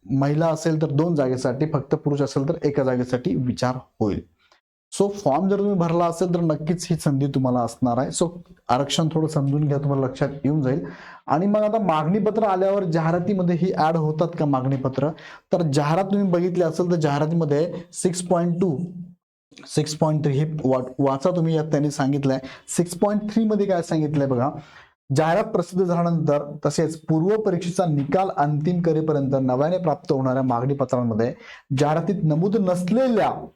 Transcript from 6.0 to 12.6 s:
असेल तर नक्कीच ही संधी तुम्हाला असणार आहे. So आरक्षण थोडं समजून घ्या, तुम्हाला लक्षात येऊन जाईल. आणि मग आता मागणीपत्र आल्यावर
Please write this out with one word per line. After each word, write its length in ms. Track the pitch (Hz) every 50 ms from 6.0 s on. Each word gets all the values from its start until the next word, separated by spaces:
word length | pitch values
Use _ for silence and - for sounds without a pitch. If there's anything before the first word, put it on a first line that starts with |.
| 175
असेल 280 | 170 165 - 185 180 170
तर 60 | 175
नक्कीच 460 | 175 165 151 147 156 156 180 175 - -
ही 60 | 170
संधी 320 | 156 - 156 139 135 143 143
तुम्हाला 320 | 139 139 131 127 123 123
असणार 380 | 120 113 - - - 123 120 120
आहे. 120 | 135 -
So 200 | 170 - 180 170 175 175 - _ - _ _ -
आरक्षण 380 | 117 127 139 139 - - 170 156
थोडं 160 | 160 165 156 156
समजून 400 | - 151 139 139 139 151 151 147
घ्या, 100 | 143 139
तुम्हाला 300 | 147 143 143 139 135 123
लक्षात 220 | 131 - 147 135 147 151 -
येऊन 160 | 131 147 156
जाईल. 240 | 139 127 131 160 - 139 - - - - - - _ -
आणि 200 | 127 151 185 202
मग 140 | 208 214
आता 180 | 214 214 214 226
मागणीपत्र 640 | 202 180 160 156 151 156 185 220 190 214 208 226 220
आल्यावर 400 | 208 190 185